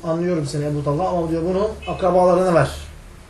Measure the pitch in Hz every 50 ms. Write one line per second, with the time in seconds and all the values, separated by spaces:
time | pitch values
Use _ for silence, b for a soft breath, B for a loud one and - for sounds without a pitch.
0 | - 170 160 170 175 180 180 160 147 135 160 147 147 147 147 147 139 147 143 156
1 | 185 185 180 175 165 160 165 165 160 180 185 190 208 214 214 - - - 165 139
2 | 190 180 180 185 180 180 180 175 185 185 170 156 135 131 - - - - - -
3 | - - - - - -